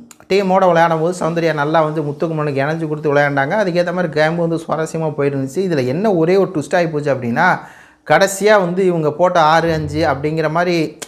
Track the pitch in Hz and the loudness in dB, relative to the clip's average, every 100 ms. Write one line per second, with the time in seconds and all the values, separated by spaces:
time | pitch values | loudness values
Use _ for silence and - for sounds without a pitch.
0 | - - - 190 190 185 185 170 165 160 | -16 -20 -2 0 2 2 4 4 2 2
1 | 160 180 156 170 165 151 147 165 151 156 | -2 -2 -4 -2 -2 0 0 2 2 -2
2 | 147 143 170 156 151 135 139 165 160 151 | -6 -4 -4 -2 -2 -2 -2 -4 -4 -4
3 | 151 143 143 139 135 208 196 175 175 180 | 0 2 2 0 0 0 0 0 -2 -2
4 | 175 147 156 170 165 165 - 151 160 160 | -4 0 0 0 -2 -4 -4 -4 -4 -4
5 | 160 143 143 139 135 156 190 160 123 151 | -4 -2 -2 -2 -4 -4 -2 -2 -2 -2
6 | 220 180 160 190 185 160 139 185 170 151 | 0 2 2 2 0 -2 -2 0 0 -2
7 | 143 123 120 123 180 175 - - - _ | -2 -2 -2 0 2 0 -6 -20 -20 _
8 | - 156 190 190 202 214 180 180 190 170 | 2 4 4 2 4 4 4 0 0 2
9 | 151 151 180 180 151 160 165 165 151 147 | -2 0 2 4 4 4 2 -2 -4 -2
10 | 160 135 151 160 151 160 180 170 165 - | -2 0 -2 -2 -2 0 0 0 -2 -6